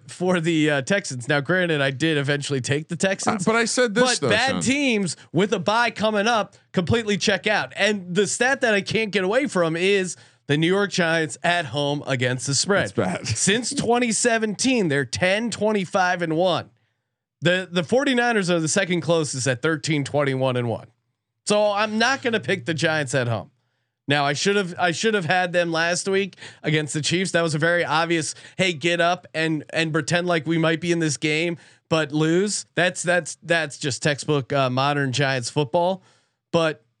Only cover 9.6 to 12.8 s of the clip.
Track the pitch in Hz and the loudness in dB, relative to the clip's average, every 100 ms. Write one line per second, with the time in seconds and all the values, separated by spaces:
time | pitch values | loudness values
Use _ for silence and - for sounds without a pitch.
9.6 | 165 165 190 202 185 - - _ - 147 | 0 2 2 2 0 -8 -18 _ -2 2
10.6 | 160 196 196 - 170 165 156 - 170 175 | 2 2 0 0 2 2 -2 -2 0 0
11.6 | 147 139 143 147 - 131 123 127 135 135 | -2 -2 -2 -2 -2 -2 0 -2 -2 -2
12.6 | 175 196 | 2 0